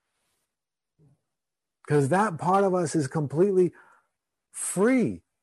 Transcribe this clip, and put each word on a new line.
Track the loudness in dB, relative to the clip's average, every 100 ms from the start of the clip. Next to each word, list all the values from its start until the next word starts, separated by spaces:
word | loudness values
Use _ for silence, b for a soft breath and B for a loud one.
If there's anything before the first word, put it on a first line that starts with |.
| _ _ _ _ _ _ _ _ _ _ _ _ _ _ _ _ _ _ -2
'Cause | 0 2
that | 2 0 -2
part | 0 2 2
of | 0
us | -2 -2
is | -2
completely | -4 -4 0 2 2 0 -2 b b b b _ _ _
free | -12 -8 -2 2 2 0 -4 _ _